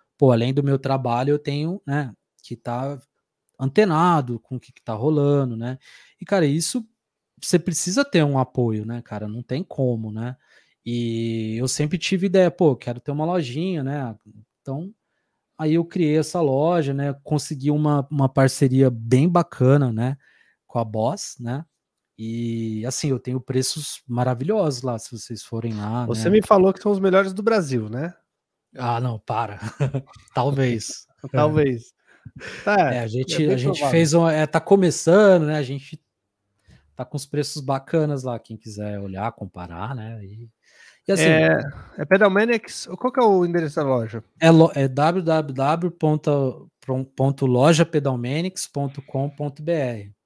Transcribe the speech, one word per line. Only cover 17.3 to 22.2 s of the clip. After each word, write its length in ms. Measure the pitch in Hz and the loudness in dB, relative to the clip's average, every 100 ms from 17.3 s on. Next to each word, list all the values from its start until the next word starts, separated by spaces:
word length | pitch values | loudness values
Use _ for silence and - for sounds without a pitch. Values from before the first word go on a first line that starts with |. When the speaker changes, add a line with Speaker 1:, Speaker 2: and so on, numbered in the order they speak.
| 151 - 139 139 | -4 -2 -6 -2
Speaker 1:
uma, 360 | 147 151 147 135 | 2 2 2 0
uma 180 | 147 135 | 0 2
parceria 600 | - 135 - 135 131 131 | 4 4 4 2 4 4
bem 380 | 117 113 127 165 | 2 2 4 4
bacana, 600 | 175 165 - 127 143 131 | 2 0 2 4 4 2
né? 260 | 110 123 139 _ _ _ _ _ | -2 -4 -4 _ _ _ _ _
Com 120 | 123 | -6
a 40 | 113 | -4
Boss, 500 | 107 117 190 - - | -2 -2 -2 -10 -12
né? 260 | 117 135 165 _ _ _ _ | -8 -8 -10 _ _ _ _
E, 680 | - | -14